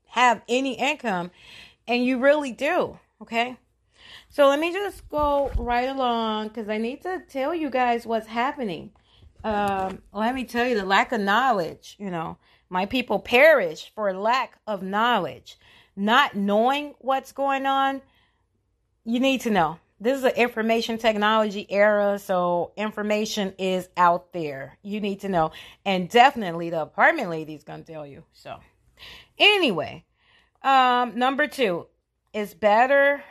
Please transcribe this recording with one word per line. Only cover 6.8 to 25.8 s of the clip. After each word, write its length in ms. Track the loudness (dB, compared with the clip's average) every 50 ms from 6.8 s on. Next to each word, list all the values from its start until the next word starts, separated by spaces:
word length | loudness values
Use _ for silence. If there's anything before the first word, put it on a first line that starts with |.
| -4 -4 -6 -8 -8
to 200 | -8 -8 -8 -10 -10
tell 260 | -6 -4 -4 -2 -2
you 160 | -4 -4 -2
guys 360 | -2 0 0 0 0 -2 -2
what's 200 | -4 -4 -4 -4
happening. 680 | -4 -4 -2 -2 -2 -2 -4 -6 -6 -6 -8 -10 -14 -20 _ _ _ _ _ -20 -20 _ -10 -6
Um, 580 | -4 -2 -2 -2 -2 -2 -2 -4 -6 -8 -10 -16 _ -6
let 240 | -4 -4 -2 -2
me 80 | -4 -6
tell 200 | -6 -4 -2 0
you, 120 | 0 0
the 100 | -2 0
lack 240 | 2 2 2 2 0
of 100 | -2 -2
knowledge, 760 | 0 0 2 2 2 2 2 0 -2 -4 -8 -12 -18 -20 -16 -12
you 120 | -10 -8
know, 280 | -6 -6 -8 -8 -12 -16 _ _ _ _ _ -8
my 180 | -4 -4 -4
people 320 | -2 -2 -4 -2 -2 -2 -4
perish 720 | 0 2 4 6 8 8 8 6 4 0 -4 -8 -14 -14 -8
for 220 | -6 -4 -4 -4
lack 440 | -2 -2 0 0 0 -2 -6 _ _ _ -8
of 160 | -8 -6 -6
knowledge. 760 | -4 -2 0 2 2 2 0 0 -4 -6 -12 -18 -20 -20 _ _ _ -20 -20 _ _ _
Not 400 | -4 0 2 4 4 2 2 0
knowing 580 | -2 0 2 2 4 4 2 2 0 -4 -8 -12 _
what's 320 | -4 -2 -2 -2 -4 -6 -6
going 340 | -4 -2 -2 -2 0 0
on, 360 | 0 0 2 0 0 -2 -4 -8 _ _ _ _ _ _ _ _ _ _ _ _ _ _ _ _ _ _ _ -6
you 140 | -4 -2 0
need 220 | 2 2 0 0
to 100 | 0 0
know. 300 | 2 2 2 0 -2 -6 _ _ _ -4
This 200 | -2 -2 0 2
is 60 | 0
an 120 | 0 2
information 600 | 2 0 0 0 -2 0 0 0 0 0 -2 -4
technology 680 | -2 0 0 0 2 2 2 2 2 2 0 -2 -6 -6 -2
era, 520 | 2 4 4 4 4 4 2 0 0 -2
so 520 | -2 -2 0 0 2 0 0 0 -2 -4 _
information 760 | -6 -6 -6 -6 -4 -2 -2 0 -2 -2 -2 -4 -4 -4 -4 -4 -4
is 300 | -2 -2 -2 -2 -4 -4 0
out 360 | 4 4 4 4 2 0 _ -8
there. 460 | -6 -6 -6 -8 -10 -12 -14 -16 _ -12
You 180 | -10 -6 -4
need 200 | -4 -4 -4 -4 -4
to 60 | -2
know. 220 | 0 0 0 0 -2 -8 -20 -20 -20 _